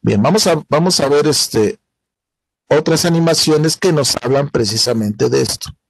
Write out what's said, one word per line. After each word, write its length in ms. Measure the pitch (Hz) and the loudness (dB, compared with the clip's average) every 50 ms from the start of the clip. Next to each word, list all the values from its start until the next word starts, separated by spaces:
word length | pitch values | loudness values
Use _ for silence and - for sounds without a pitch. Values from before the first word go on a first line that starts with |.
Bien, 200 | _ 170 117 101 | _ 0 0 2
vamos 260 | 104 123 180 220 - 185 | 2 2 2 2 2 0
a, 160 | 165 156 - _ | 0 -2 -2 _
vamos 320 | - 151 170 185 180 - | -2 0 0 0 0 0
a 80 | - 135 | 0 2
ver, 200 | 143 147 151 156 | 2 2 2 2
este, 520 | 143 - - - - 117 107 101 - _ _ _ _ _ _ _ _ _ _ _ _ _ _ _ _ _ _ _ | 0 0 -2 -2 0 0 0 0 -2 _ _ _ _ _ _ _ _ _ _ _ _ _ _ _ _ _ _ _
otras 380 | - 151 156 165 160 139 180 | 0 0 2 0 0 0 2
animaciones 720 | 175 170 165 165 165 160 156 - - 156 151 151 160 - - | 0 0 2 2 0 0 0 0 0 2 2 2 0 -2 0
que 160 | - 190 165 | 0 0 2
nos 220 | 147 135 - - - | 2 0 0 -2 -4
hablan 280 | - 123 135 139 143 139 | -2 -2 0 0 -2 -2
precisamente 800 | _ 135 117 101 117 113 - 123 120 113 107 104 104 - 127 - | _ -2 -2 -2 -2 -2 -2 -2 -2 -2 -2 -4 -2 -2 -2 0
de 120 | 123 135 | 2 0
esto. 280 | 135 110 - - - - - _ _ _ | 0 -2 -4 -8 -10 -16 -16 _ _ _